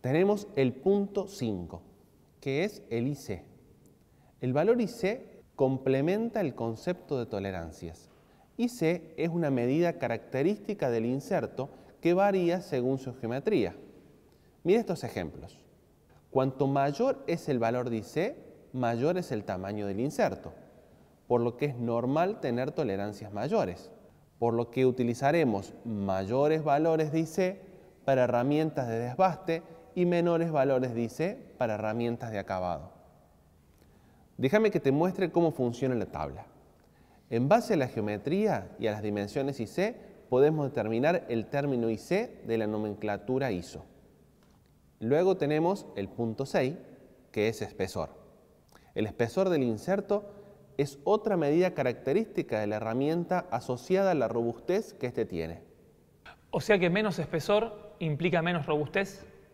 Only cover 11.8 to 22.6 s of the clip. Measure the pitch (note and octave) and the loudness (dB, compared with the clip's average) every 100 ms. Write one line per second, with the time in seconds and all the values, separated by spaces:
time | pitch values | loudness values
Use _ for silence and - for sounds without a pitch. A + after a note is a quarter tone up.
11.8 | - - E3 F3 G3+ F#3+ F3 F3+ F3+ C#3 | -20 -2 2 4 4 4 2 0 -2 0
12.8 | B2 C3+ C3 A#2 A2+ B2+ A3+ F#3+ F#2 - | 0 0 -4 -8 -4 -2 2 2 2 -2
13.8 | - - - - - _ _ _ E3 G#3+ | -18 -20 -20 -20 -20 _ _ _ 2 4
14.8 | G#3+ E3 A2+ - D#2+ C#2 - - - - | 4 -4 -4 -4 -6 -8 -18 -20 -20 -20
15.8 | _ _ _ - _ C3 C3 C3+ C#3 C#3 | _ _ _ -20 _ 0 0 0 0 2
16.8 | C#3+ C#3+ B3+ C4 - E3 - C3 A2+ B2 | 0 0 -2 -2 -4 -4 -2 0 0 0
17.8 | B2 A2+ G#2 D3 F3 - - - - C3 | -2 -4 -4 -4 -4 -6 -18 -20 -12 -4
18.8 | A#2+ A#2 C#3+ F3+ E3+ A2+ G2 F#2 F#2+ G#2+ | -2 0 0 0 -2 -6 -4 -6 -4 -4
19.8 | G2+ G2 C3+ - G3 - E2 - - - | -4 -2 -2 0 -2 -2 -12 -18 -20 -20
20.8 | - - - _ _ B2 A#2+ A#2 D3 B2 | -20 -20 -20 _ _ 2 2 0 -4 -2
21.8 | A#2 A#2 B2 D3+ F3+ A3 C#3+ A#2+ | -2 0 0 2 0 0 -2 -2